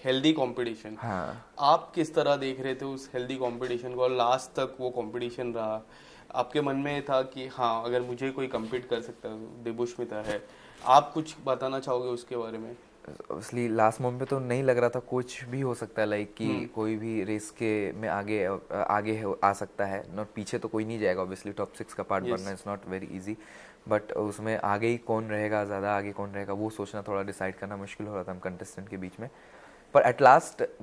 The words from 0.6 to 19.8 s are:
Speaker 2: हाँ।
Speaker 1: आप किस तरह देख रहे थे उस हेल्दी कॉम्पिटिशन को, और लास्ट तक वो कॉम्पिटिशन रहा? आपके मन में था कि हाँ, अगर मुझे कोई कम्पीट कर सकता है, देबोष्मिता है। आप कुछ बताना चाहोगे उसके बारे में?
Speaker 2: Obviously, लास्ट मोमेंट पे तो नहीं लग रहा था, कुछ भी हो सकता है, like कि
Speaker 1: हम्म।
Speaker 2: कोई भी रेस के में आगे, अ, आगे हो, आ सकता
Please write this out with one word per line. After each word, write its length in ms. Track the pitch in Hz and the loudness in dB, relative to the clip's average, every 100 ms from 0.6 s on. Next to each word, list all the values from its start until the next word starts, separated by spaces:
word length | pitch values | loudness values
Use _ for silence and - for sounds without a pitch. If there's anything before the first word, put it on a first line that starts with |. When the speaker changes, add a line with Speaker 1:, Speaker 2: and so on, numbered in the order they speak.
| 117 110 107 107 | -4 -4 -10 -8
Speaker 2:
हाँ। 560 | 117 92 80 117 - - | -4 -2 -4 -8 -14 2
Speaker 1:
आप 320 | 143 170 - | 6 6 4
किस 200 | 175 156 | -2 0
तरह 220 | 160 143 139 | 2 4 2
देख 240 | 135 131 | 0 -4
रहे 140 | 135 | -4
थे 100 | 131 | -4
उस 260 | 135 135 - | -4 -8 -6
हेल्दी 220 | 127 127 131 | -6 -4 -2
कॉम्पिटिशन 580 | 123 120 127 120 127 | -2 -2 -2 -2 -4
को, 80 | 123 | 2
और 80 | 127 | 2
लास्ट 400 | 127 120 131 - | 4 4 4 0
तक 260 | - 131 - | -4 -4 -2
वो 100 | 127 | -4
कॉम्पिटिशन 600 | 123 107 120 120 127 123 | -2 -4 -4 -6 -4 -6
रहा? 340 | 113 110 110 - - - - - | -4 -4 -4 -8 -20 -20 -20 -8
आपके 260 | 127 120 151 | -4 0 0
मन 160 | 139 135 | 0 0
में 280 | 143 143 | 0 -2
था 180 | 143 131 | 2 2
कि 240 | 131 135 127 | 2 -6 -10
हाँ, 380 | 131 120 113 | 0 2 2
अगर 180 | 120 123 | 0 0
मुझे 280 | 123 123 135 | 0 -4 -4
कोई 160 | 135 131 | -2 -2
कम्पीट 420 | 117 110 123 120 | -2 -2 -4 -2
कर 120 | 117 | -4
सकता 280 | 113 - 113 | -4 -12 -10
है, 360 | 110 110 120 | -10 -12 -10
देबोष्मिता 520 | 117 113 120 120 113 107 | -8 -2 -2 -2 -6 -6
है। 260 | 107 104 - - - - | -4 -4 -6 -20 -20 -6
आप 260 | 120 135 - | 8 8 8
कुछ 220 | 160 156 - | -4 -6 -6
बताना 360 | 135 127 131 135 | -2 0 0 -4
चाहोगे 280 | 135 127 123 | 0 0 0
उसके 280 | 120 - 120 | -4 -4 -6
बारे 220 | 113 110 | -6 -6
में? 180 | 113 120 - - - | -10 -14 -18 -20 -18
Speaker 2:
Obviously, 640 | - - 78 113 120 120 | -16 -8 -8 -4 -2 0
लास्ट 300 | 113 110 - | 6 4 4
मोमेंट 200 | 123 123 | -2 -2
पे 60 | 131 | -2
तो 120 | 139 | 0
नहीं 240 | 127 123 | 0 2
लग 160 | 135 120 | 4 6
रहा 100 | 120 | 4
था, 80 | 127 | 2
कुछ 460 | - 127 123 - | -2 -2 -2 -8
भी 160 | 123 131 | -6 -2
हो 140 | 131 | -2
सकता 280 | 117 110 - | -2 -4 0
है, 60 | 107 | 2
like 280 | 104 104 - | 2 -2 -2
कि 100 | 113 | 0
Speaker 1:
हम्म। 200 | 107 - | 0 -4
Speaker 2:
कोई 300 | 110 107 110 | -4 -2 -2
भी 280 | 113 110 | -2 -2
रेस 260 | 95 107 - | -2 -2 -4
के 420 | - 113 107 98 | -2 0 2 0
में 160 | 101 110 | -2 -2
आगे, 360 | 98 98 107 | -2 0 0
अ, 160 | 92 98 - | 0 -2 -4
आगे 500 | 101 - 104 104 110 | -2 2 2 2 0
हो, 160 | 104 - | 0 4
आ 80 | 101 | 4
सकता 320 | 98 101 - | 4 -4 -2